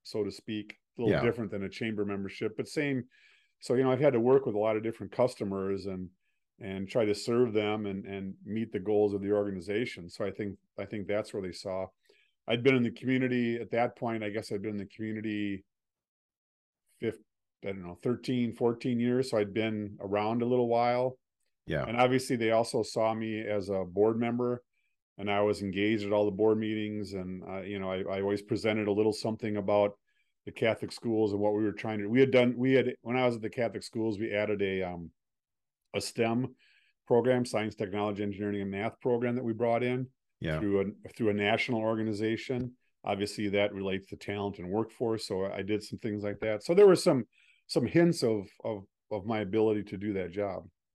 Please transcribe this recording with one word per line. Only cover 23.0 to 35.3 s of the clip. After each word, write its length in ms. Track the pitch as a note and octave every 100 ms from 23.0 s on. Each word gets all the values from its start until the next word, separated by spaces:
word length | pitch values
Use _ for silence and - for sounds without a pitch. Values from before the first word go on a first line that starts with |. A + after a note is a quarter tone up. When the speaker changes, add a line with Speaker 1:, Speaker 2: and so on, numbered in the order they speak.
| A2
Speaker 1:
me 260 | A2 A2 A2
as 300 | A2 G#2 F#2+
a 140 | F#2+ F2+
board 340 | F#2 G#2+ A#2
member, 420 | A#2+ A#2+ B2 B2 - _ _ _ _ -
and 140 | G2+
I 100 | G2+
was 220 | G#2 G2+
engaged 420 | G2+ F#2 G#2 A2
at 80 | G2+
all 140 | G#2 G#2
the 40 |
board 280 | F#2+ A2 A2
meetings. 560 | A2 A2 G#2+ G#2+ F#2+
And, 280 | G2 F2+ F#2 F2
uh, 140 | F#2+
you 160 | F#2+ G2+
know, 120 | F#2+
I, 100 | F#2+
I 180 | F#2+ G2
always 220 | G2 G2+
presented 460 | - G#2+ G#2+ G#2+ G#2
a 40 |
little 220 | G2+ G#2+
something 420 | G#2 A2+ A2 A2 G#2
about 360 | G2 G#2 G#2 - _ _ _ _
the 80 | -
Catholic 400 | - A2+ G#2 G2+
schools 400 | - A#2+ A2 A2
and 80 | G2+
what 140 | G#2
we 100 | G#2
were 80 | G#2+
trying 280 | G2 A2+ G#2+
to, 60 | G2+
we 140 | B2
had 100 | C3+
done, 240 | - B2 A#2+
we 160 | B2+
had, 180 | C3 A#2 -
when 160 | A#2 B2+
I 80 |
was 120 | B2+ A#2
at 40 |
the 80 | G#2+
Catholic 340 | B2+ A#2 G2
schools, 360 | - A#2 A2 G2+
we 160 | A2
added 260 | G#2 G#2 G2+
a, 220 | G2 F#2+
um, 280 | F2+ F2 E2 _ _